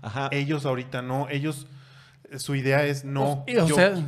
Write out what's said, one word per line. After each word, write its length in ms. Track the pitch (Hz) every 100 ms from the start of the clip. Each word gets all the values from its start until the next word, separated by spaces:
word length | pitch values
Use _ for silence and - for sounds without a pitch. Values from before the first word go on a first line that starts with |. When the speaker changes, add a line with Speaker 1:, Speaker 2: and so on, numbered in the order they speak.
Speaker 1:
Ajá. 260 | 107 123 139
Speaker 2:
Ellos 340 | 143 139 151 135
ahorita 340 | 127 127 131
no, 260 | 127 135 143
ellos, 360 | 143 151 143 - - - - - _ -
eh, 80 | 139
su 160 | -
idea 320 | 139 131 139 147
es 180 | 139
no. 200 | 135 139
Speaker 3:
O, 200 | 139 139 139
y, 80 | 240
o 100 | 165
Speaker 2:
Yo 80 |
Speaker 3:
sea 220 | 151 190 185